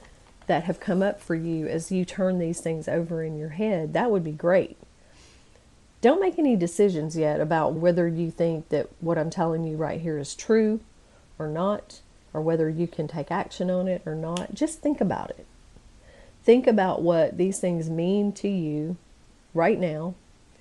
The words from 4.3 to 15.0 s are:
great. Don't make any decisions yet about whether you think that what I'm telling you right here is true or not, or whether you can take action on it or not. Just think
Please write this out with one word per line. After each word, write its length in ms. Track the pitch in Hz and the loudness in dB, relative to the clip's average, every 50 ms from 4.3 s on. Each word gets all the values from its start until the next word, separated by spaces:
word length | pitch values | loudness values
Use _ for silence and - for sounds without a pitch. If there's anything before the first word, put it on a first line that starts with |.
| 151 | -4
great. 440 | 151 - 170 185 180 - - - - - - - - - - - - - - - - - - - - _ _ _ _ _ _ _ _ | -2 2 4 4 4 4 2 -4 -16 -20 -20 -20 -20 -20 -20 -20 -20 -20 -20 -20 -20 -20 -20 -20 -20 _ _ _ _ _ _ _ _
Don't 200 | - 233 311 381 | 4 4 6 4
make 180 | 392 370 311 - | 2 0 0 2
any 180 | 311 277 240 | 2 2 2
decisions 600 | 185 170 170 - - 208 202 180 151 151 156 156 | 2 0 0 2 4 2 4 2 0 -4 -4 -2
yet 240 | 165 156 151 151 156 | 0 0 0 2 0
about 340 | 156 156 170 160 151 - 156 | 0 2 2 2 2 2 0
whether 340 | 156 165 180 175 180 170 170 | 2 2 4 4 4 2 0
you 220 | 165 165 170 165 | 0 -2 -2 -4
think 400 | - - 170 170 160 156 156 - | -2 0 0 0 0 -2 -4 -2
that 180 | 156 143 - - - - | -2 -2 -2 -2 -6 -6
what 180 | 170 165 170 160 | -4 -2 0 0
I'm 100 | 151 165 | 0 -2
telling 360 | 160 196 170 165 160 165 165 | -2 -2 0 0 0 0 -2
you 120 | 160 156 | -4 -4
right 240 | 151 160 143 - 165 | -4 -4 -4 -4 -4
here 180 | 165 165 156 147 | -4 -4 -4 -4
is 160 | 139 - - | -6 -8 -10
true 460 | - - - 220 220 220 214 214 226 - - - - - - - - - - - - | -6 0 2 4 4 4 4 2 0 -4 -10 -20 -20 -20 -20 -20 -20 -20 -18 -12 -8
or 80 | 156 | -8
not, 540 | 151 151 160 180 196 208 202 - - - - - - - - _ - - | -6 -4 -2 -2 -2 -2 -2 -6 -12 -20 -20 -20 -20 -20 -20 _ -12 -8
or 80 | 156 | -4
whether 300 | 156 165 165 165 160 156 | 0 0 2 2 2 0
you 160 | 160 160 175 | 0 0 -2
can 200 | 170 - - 156 | -4 -4 -4 -6
take 240 | 147 160 165 - - | -6 -6 -6 -6 -4
action 400 | 170 196 - - - - 180 185 | -4 -4 -4 -6 -6 -4 -2 0
on 160 | 185 180 180 | 0 0 0
it 160 | 190 180 180 - | -2 -2 -4 -4
or 80 | 156 156 | -6 -6
not. 400 | 160 160 160 170 180 - - 202 | -6 -6 -6 -6 -6 -8 -8 -6
Just 260 | - 294 311 - - | -4 -4 -4 -4 -2
think 200 | - 294 294 - | -2 -2 -2 0